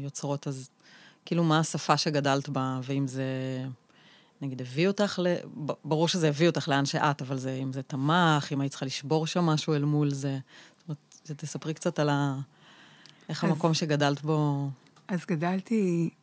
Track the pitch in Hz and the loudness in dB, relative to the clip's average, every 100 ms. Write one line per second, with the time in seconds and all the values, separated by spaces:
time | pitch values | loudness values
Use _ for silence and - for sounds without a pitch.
0 | 139 - 143 143 - 131 127 _ - - | -8 -6 -4 -4 -4 -8 -10 _ -20 -20
1 | - _ - 170 170 156 160 156 - 147 | -20 _ -4 0 4 4 4 0 2 2
2 | - 147 143 139 139 139 131 131 127 139 | 4 2 2 0 0 -2 -2 -4 -4 -2
3 | 135 131 131 131 131 131 131 127 _ _ | -2 -2 -4 -4 -4 -6 -8 -12 _ _
4 | - - _ _ 139 127 127 131 180 202 | -20 -20 _ _ -8 -8 -6 0 0 2
5 | 202 - 180 175 - - 143 - - 156 | 0 0 0 0 -4 -10 -8 -8 -2 0
6 | 165 185 156 143 170 160 143 139 139 151 | 2 4 2 4 4 2 0 0 2 2
7 | 151 139 131 135 131 131 135 131 131 131 | 2 0 -2 -4 -4 -4 -6 -6 -6 -2
8 | 139 170 170 151 - 139 139 - 135 - | 2 4 6 4 2 -2 -2 -4 -6 -6
9 | 143 156 160 180 175 156 - 151 147 147 | -2 0 0 0 2 2 2 0 2 2
10 | 147 139 139 135 131 - - _ - 151 | 2 0 -4 -4 -8 -18 -20 _ -12 -12
11 | _ - - 147 156 139 151 156 180 165 | _ -20 -16 -12 -8 -8 -6 -4 -4 0
12 | 147 143 143 135 139 _ - - - - | 2 2 0 -2 -8 _ -20 -20 -20 -20
13 | - - - 160 180 156 170 156 160 143 | -20 -20 -10 -2 0 2 2 2 0 2
14 | 143 143 147 156 151 143 139 135 - _ | 2 0 0 2 2 0 -2 -6 -16 _
15 | - 180 - 170 170 190 180 226 190 170 | -6 -6 -2 -2 0 -2 0 0 2 2
16 | 165 - | 0 -4